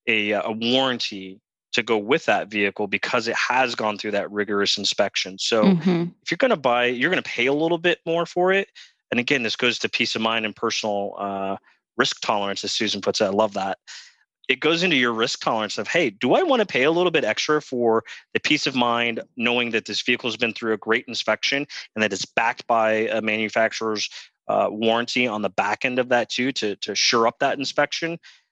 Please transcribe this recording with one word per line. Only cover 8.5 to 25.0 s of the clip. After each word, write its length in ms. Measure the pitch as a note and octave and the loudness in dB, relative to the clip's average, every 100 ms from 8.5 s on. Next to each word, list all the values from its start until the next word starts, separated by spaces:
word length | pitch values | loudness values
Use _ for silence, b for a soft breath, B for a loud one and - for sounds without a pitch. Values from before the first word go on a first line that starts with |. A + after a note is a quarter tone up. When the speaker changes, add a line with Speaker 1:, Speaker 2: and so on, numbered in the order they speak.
Speaker 1:
it, 180 | F#3+ G3 - B B B | 2 -2 -8 B B B
and 80 | A#2+ | -2
again, 240 | A#2+ C#3+ | 2 0
this 120 | A#2 - | 0 0
goes 240 | B2 A2+ | 0 0
to 100 | - | -2
peace 260 | - A#2 A#2 | -2 -2 0
of 60 | |
mind 240 | A2+ A2+ A2 | 0 0 -2
and 100 | G#2 | -2
personal, 600 | A2+ - A2 G2+ G2+ - | -4 -2 -2 -2 -4 -6
uh, 400 | G2+ G2 G2 G2 _ _ _ - | -6 -4 -4 -6 _ _ _ 0
risk 240 | C3 - | 0 0
tolerance, 420 | - A2 G2+ G2 | -2 -2 -2 -4
as 80 | G2+ | -4
Susan 300 | - A2 G2+ | -2 -2 -2
puts 200 | F#2+ - | -2 0
it. 40 | G#2 | 2
I 40 | |
love 240 | G2 G#2+ | 2 2
that. 260 | G2+ G2 F#2+ - B B B B _ - | 0 -4 -6 -10 B B B B _ -2
It 120 | C3 | 0
goes 220 | D3+ E3+ | 2 2
into 120 | F3+ C#3+ | 2 2
your 160 | B2 | 2
risk 300 | A2+ A2+ - | 2 -2 -2
tolerance 360 | - A#2 G#2+ - | -2 0 -2 -4
of, 100 | G#2 | -2
"Hey, 220 | E3 D3 | 0 0
do 240 | G2 B2 | 0 2
I 100 | G#3+ | 2
wanna 220 | F#4+ C4 G#3 | 4 2 2
pay 180 | B2+ | 2
a 80 | C#3 | 2
little 200 | E3+ F4+ | 4 2
bit 140 | E3 A#2+ | 2 0
extra 360 | G#3+ - D3+ | 0 0 0
for 420 | - B2+ A#2+ A2+ - B B | -2 0 2 2 0 B B
the 60 | - | -4
peace 260 | - D3+ D3+ | 0 0 0
of 100 | B2+ | 0
mind, 460 | A#2+ A#2 A#2+ A#2 - - | 2 2 0 -4 -8 -4
knowing 360 | A#2 A#2+ A#2+ | -2 0 0
that 140 | A2+ - | -2 -4
this 160 | G#2 | -4
vehicle 280 | - B2 B2 | -2 -2 -2
has 80 | G#2+ | -4
been 160 | A#2 | -4
through 200 | G2+ A#2 | -2 -2
a 40 | G#2+ | -2
great 280 | - A2+ - | 0 0 -2
inspection 600 | A#2 - G#2+ - C#3 D3 B B - | -6 -2 0 0 -2 -4 B B -2
and 80 | |
that 100 | G#2+ | 0
it's 120 | G2 - | 0 -4
backed 400 | - A2+ B2 - | -2 0 -2 0
by 420 | A#2 A2 A2 A2 | 2 4 2 0
a 120 | A2 | -2
manufacturer's, 880 | G#2+ G#2+ A2 A#2 A2 - A2 G#2+ - B B B - | -2 -2 0 0 0 0 -4 -4 -6 B B B -2
uh, 220 | G#2 G2 | 0 0
warranty 560 | G#2 A2+ A#2 | 0 2 2